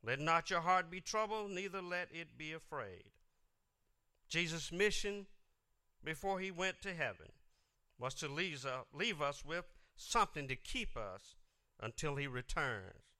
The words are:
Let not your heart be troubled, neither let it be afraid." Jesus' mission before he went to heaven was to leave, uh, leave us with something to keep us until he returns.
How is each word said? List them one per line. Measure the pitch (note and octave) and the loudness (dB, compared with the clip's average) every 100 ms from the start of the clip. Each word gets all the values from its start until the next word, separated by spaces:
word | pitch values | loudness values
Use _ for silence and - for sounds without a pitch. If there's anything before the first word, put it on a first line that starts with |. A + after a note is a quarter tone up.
Let | A2 C3+ | 0 0
not | D3+ E3 E3 | 6 4 6
your | F3+ | 2
heart | E3+ F#3 E3+ | 6 6 6
be | F#3 | -6
troubled, | - A3 G#3+ A3 G3+ | -2 0 2 0 -2
neither | F#3 G3 F#3+ | -2 -4 -4
let | F3+ F3 F3+ | -2 -2 -4
it | E3 D#3+ A#2+ | -6 -10 -8
be | D#3 | -8
afraid." | D#3+ - D3 G#2 F2 - _ _ _ _ _ _ _ _ _ _ _ - | -8 -6 -6 -6 -8 -16 _ _ _ _ _ _ _ _ _ _ _ 0
Jesus' | E3 E3+ D#3+ C#3+ | 2 2 0 -4
mission | E3+ G#3 G3 G#3 G3+ G3 - _ _ _ _ _ _ | 4 4 4 0 -2 -8 -18 _ _ _ _ _ _
before | - D#3+ G3 F#3+ | -8 -4 0 0
he | F#3+ | -2
went | F3 F#3+ F#3 | 0 0 0
to | G3 | -6
heaven | F3 C3+ F#2 - - - _ _ _ _ _ | 0 0 -2 -12 -20 -20 _ _ _ _ _
was | B2 | -4
to | - D#3 | -2 -4
leave, | C#3+ F#3 D3 | -2 -2 -2
uh, | C3+ C3 - | -2 -4 -6
leave | C#3 A3 E3+ | -2 -2 2
us | C#3+ C#3+ | 0 0
with | D3 E3 F3 - - - | -4 -4 -6 -16 -20 -16
something | - A#3 G3+ D#3 C3+ | 2 4 4 2 -4
to | C3 | -4
keep | - C4+ - A#2+ | -2 -2 -2 -2
us | G#2 F#2 - - - _ _ _ | -4 -6 -12 -20 -20 _ _ _
until | G#2+ - D3+ C#3 | -6 -2 -2 0
he | C#3 | -2
returns. | B2 B2 - C#3+ A2 F#2 - - | -4 0 2 2 0 -6 -16 -20